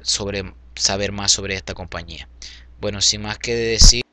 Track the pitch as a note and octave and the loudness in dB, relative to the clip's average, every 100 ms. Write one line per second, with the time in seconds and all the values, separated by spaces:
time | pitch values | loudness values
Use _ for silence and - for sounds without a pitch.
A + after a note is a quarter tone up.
0 | - - G2+ G2 F#2+ - - - - G2 | -4 -4 -2 -6 -8 -12 -16 -2 0 0
1 | G2+ G2+ G2+ - G2 F#2+ - F#2+ F#2 F2 | -4 -2 0 0 0 -6 -6 -10 -8 -10
2 | E2+ D#2+ - - - - - - G#2 G2+ | -10 -14 -16 -18 -18 -18 -20 -8 -6 0
3 | - G#2+ G#2+ G#2+ - A#2 A2+ A2 - A#2+ | 0 0 -4 -6 -4 -2 0 8 8 8
4 | - | 0